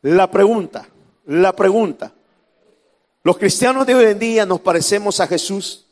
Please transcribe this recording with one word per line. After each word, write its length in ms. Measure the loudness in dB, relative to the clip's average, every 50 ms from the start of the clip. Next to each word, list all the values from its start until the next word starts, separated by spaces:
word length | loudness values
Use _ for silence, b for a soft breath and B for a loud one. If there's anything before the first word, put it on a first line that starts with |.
La 280 | 0 2 2 2 2 2
pregunta, 580 | 2 2 2 2 2 0 -4 -8 -12 -18 -18 _ _ _ _ _ _ _ _
la 280 | -4 0 2 2 0 2
pregunta. 580 | 0 0 0 2 0 0 -2 -4 -10 -14 -18 _ _ _ _ _ _ _ _ _ _ _ _ _ _ _ _ _ _ _ _ _ _
¿Los 140 | _ 0 0
cristianos 500 | 2 0 -2 0 0 0 0 0 0 0
de 80 | 2 4
hoy 120 | 4 4
en 120 | 4 2 0
día 280 | -2 -2 0 0 0
nos 140 | 0 -2 -2
parecemos 600 | -2 -2 0 0 0 0 -2 -2 -2 -4 -2 -2
a 60 | -2
Jesús? 580 | -2 -2 -4 -4 -4 -8 -8 -8 -10 -16 -18 _ _